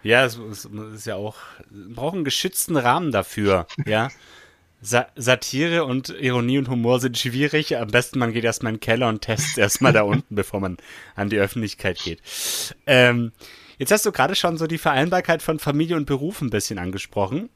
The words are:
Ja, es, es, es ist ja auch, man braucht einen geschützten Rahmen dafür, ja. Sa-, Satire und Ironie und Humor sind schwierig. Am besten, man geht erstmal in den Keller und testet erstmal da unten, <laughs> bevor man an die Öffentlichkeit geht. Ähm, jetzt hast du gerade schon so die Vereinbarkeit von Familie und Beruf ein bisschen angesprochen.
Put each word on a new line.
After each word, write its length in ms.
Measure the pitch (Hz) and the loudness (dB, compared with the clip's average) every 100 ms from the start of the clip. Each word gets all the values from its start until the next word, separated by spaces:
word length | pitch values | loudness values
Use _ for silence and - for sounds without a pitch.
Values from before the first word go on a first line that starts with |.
Ja, 220 | 107 120 | 4 4
es, 120 | 127 113 | 4 -2
es, 280 | 110 104 | -14 -14
es 300 | - 107 107 | -14 -14 -14
ist 120 | 107 110 | -12 -10
ja 80 | 98 | -8
auch, 200 | 104 - - - - | -8 -12 -20 -20 -20
man 240 | 101 95 | -20 -18
braucht 200 | 117 143 | -6 -6
einen 100 | 190 | -4
geschützten 520 | 143 - 185 - - 156 | -2 -2 -4 -4 -2 2
Rahmen 360 | 120 147 170 | 2 2 2
dafür, 540 | 110 92 - 101 92 82 - 143 | 0 -2 0 2 2 0 -6 -2
ja. 220 | 107 127 - - - - _ _ _ | 0 0 -6 -20 -20 -20 _ _ _
Sa-, 280 | 104 120 123 - | 0 0 0 -4
Satire 680 | 120 127 - 131 165 170 | 2 2 2 -2 0 2
und 240 | 143 127 131 | 0 -2 -4
Ironie 480 | - 135 123 117 139 | -2 0 2 2 0
und 100 | 127 | 0
Humor 320 | 123 117 127 | 0 2 2
sind 180 | 127 113 | 2 -2
schwierig. 580 | 127 123 147 151 156 131 | -4 0 0 0 0 -4
Am 120 | 110 | 2
besten, 300 | 123 - 135 | 0 2 -2
man 120 | 120 | 0
geht 120 | 113 | 0
erstmal 260 | 113 110 117 | 0 0 -4
in 40 | 110 | -4
den 40 | |
Keller 280 | - 117 120 | 0 2 2
und 140 | 110 | 0
testet 360 | - 110 - - | -4 -2 -2 2
erstmal 340 | 101 - 135 | 2 6 6
da 100 | 110 | 6
unten, 320 | 104 120 - | 4 0 0
<laughs> 20 | 104 | -4
bevor 240 | 95 101 | -2 -4
man 160 | 95 87 - - - - | -4 -6 -14 -20 -16 -6
an 140 | 101 | -2
die 80 | 104 | 2
Öffentlichkeit 600 | 98 120 104 - 98 87 | 0 0 -6 -4 -4 -4
geht. 240 | 90 82 - - - - - - - | -8 -10 -12 -8 -6 -6 -8 -8 4
Ähm, 460 | 131 123 120 117 _ - - - - | 6 6 4 -2 _ -20 -20 -20 -8
jetzt 120 | 135 | 0
hast 160 | 208 208 | 2 2
du 60 | |
gerade 240 | - 139 196 | 2 0 2
schon 200 | 175 165 | 0 0
so 100 | 160 | -2
die 100 | 160 | -2
Vereinbarkeit 640 | 160 135 165 180 175 165 | 0 2 2 0 0 -2
von 160 | - 156 | 0 -2
Familie 380 | - 143 165 170 | 0 0 0 -2
und 100 | 139 | -2
Beruf 340 | 135 151 214 | -2 -4 -6
ein 80 | 131 | -2
bisschen 280 | 107 - 98 | -2 -2 -6
angesprochen. 720 | 90 95 - 107 98 139 233 | -6 -8 -6 -2 -2 -2 -8